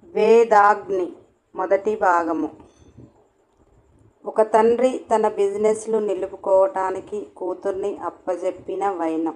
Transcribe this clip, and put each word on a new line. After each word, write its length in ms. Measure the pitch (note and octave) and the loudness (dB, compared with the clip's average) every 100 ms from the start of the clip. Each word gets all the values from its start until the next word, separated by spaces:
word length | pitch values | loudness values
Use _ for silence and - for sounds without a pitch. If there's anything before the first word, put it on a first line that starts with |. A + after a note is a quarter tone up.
| - | -8
వేదాగ్ని 960 | - A3 A3+ A3+ G#3 G3+ G#3 F#3 F#3+ F3 C#3 _ _ _ | 0 4 6 6 6 6 2 -2 -4 -4 -10 _ _ _
మొదటి 420 | E3+ F#3 F#3+ G3+ G#3+ | -8 0 0 0 -2
భాగము. 540 | G#3 F3 E3 D#3+ D3+ - - _ - - - _ _ _ _ _ _ _ _ _ _ _ - | 2 2 0 -4 -4 -8 -20 _ -20 -20 -20 _ _ _ _ _ _ _ _ _ _ _ -10
ఒక 160 | - | -2
తండ్రి 580 | A3 A3+ A3+ A#3 B3+ B3+ - | 2 4 4 4 0 -2 -2
తన 140 | A3 G#3+ | 0 0
బిజినెస్లు 720 | G#3 G3+ G#3 G#3+ G#3+ A3+ A3 | 0 -2 0 0 0 -2 -2
నిలుపుకోవటానికి 1300 | G#3 F#3 F#3+ F#3+ - F#3+ F#3+ F#3+ F#3+ F#3+ F#3+ G#3 F#3+ - | -2 -4 -6 -8 0 4 2 0 -4 -6 -8 -12 -12 -12
కూతుర్ని 600 | F3+ F3+ G3 F#3+ G3+ F3 | -10 -6 -6 -4 -6 -6
అప్పజెప్పిన 840 | E3+ - - F3 F#3 F3+ - F#3 G3 | -10 -10 -8 -4 -4 -8 -10 -4 -4
వైనం. 440 | F3+ E3 D#3+ E3 | -4 -4 -2 -4